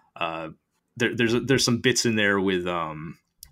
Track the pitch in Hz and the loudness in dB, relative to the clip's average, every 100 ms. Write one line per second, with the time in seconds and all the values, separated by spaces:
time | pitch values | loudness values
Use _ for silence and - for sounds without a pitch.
0 | _ - 85 80 80 78 _ _ _ - | _ -8 -6 -6 -10 -14 _ _ _ -2
1 | 117 110 117 120 127 127 - 117 127 120 | -2 2 2 2 2 2 2 2 2 2
2 | 120 110 101 101 95 92 90 87 80 78 | 0 2 2 2 2 0 -2 -4 -4 -8
3 | 80 - _ _ - | -12 -14 _ _ -14